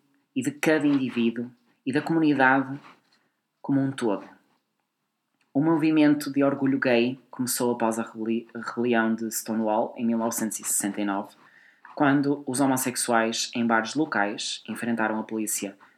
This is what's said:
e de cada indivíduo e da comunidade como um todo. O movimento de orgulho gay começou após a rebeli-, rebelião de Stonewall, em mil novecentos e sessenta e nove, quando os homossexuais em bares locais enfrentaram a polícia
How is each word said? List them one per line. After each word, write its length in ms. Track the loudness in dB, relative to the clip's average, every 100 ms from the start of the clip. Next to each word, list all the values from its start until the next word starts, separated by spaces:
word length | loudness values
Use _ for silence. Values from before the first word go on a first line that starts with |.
| _ _ _ -6
e 80 |
de 80 | -4
cada 340 | -2 2 2 4
indivíduo 640 | 2 0 0 0 0 -6 -12 _ _
e 80 | -4
da 80 | -2
comunidade 800 | 0 2 2 4 4 4 0 -8 -14 -20 _ _ _ _ _ _
como 220 | -2 0
um 100 | 0
todo. 380 | -2 -2 -2 -6 -20 _ _ _ _ _ _ _ _ _ _ _
O 80 | 0
movimento 720 | 2 2 4 6 6 4 0
de 120 | 0
orgulho 360 | 2 2 0 0
gay 400 | 2 4 2 -2 _
começou 420 | -6 -4 0 0
após 240 | 2 0 -2
a 60 |
rebeli-, 440 | -6 -6 -4 -4 -4
rebelião 640 | -12 -8 -2 2 2 2 0
de 160 | -2
Stonewall, 640 | -6 -4 -2 0 0 -2 -2
em 80 | -2
mil 140 | 0
novecentos 400 | -2 -2 -4 -6
e 40 |
sessenta 380 | -4 -2 -2 -2
e 40 | -2
nove, 300 | -2 -6 -14 _ _ _ _ -16 0
quando 480 | 2 4 2 -2 -4
os 140 | 0
homossexuais 920 | 2 2 -2 -4 0 2 2 -2 -4 -2
em 100 | 2
bares 300 | 2 0 -2
locais 680 | -2 0 -2 -4 -8 -8 -10
enfrentaram 520 | -8 -4 -2 -2 -2
a 40 |
polícia 520 | -6 -6 -4 -4 -6 -10 -20